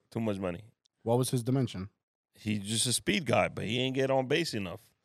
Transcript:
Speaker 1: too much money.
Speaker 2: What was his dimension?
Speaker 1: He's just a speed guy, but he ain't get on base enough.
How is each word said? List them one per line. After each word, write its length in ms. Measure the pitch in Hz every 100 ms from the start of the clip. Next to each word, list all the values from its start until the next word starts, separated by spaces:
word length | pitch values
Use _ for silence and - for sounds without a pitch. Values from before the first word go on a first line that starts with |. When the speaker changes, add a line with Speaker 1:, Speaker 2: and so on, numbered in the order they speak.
| _
Speaker 1:
too 100 | 117
much 180 | 113 98
money. 220 | 92 85 107 _ _ _
Speaker 2:
What 120 | 113 120
was 140 | 127
his 120 | 127
dimension? 460 | 117 135 120 95 98 - _ _ _
Speaker 1:
He's 260 | - 107 107
just 260 | 98 113 127
a 60 |
speed 320 | 117 - 202
guy, 240 | 127 107 90
but 160 | 98
he 160 | 98 123
ain't 140 | 131
get 160 | 131 135
on 160 | 135 127
base 260 | 156 165
enough. 280 | 113 92 90 - _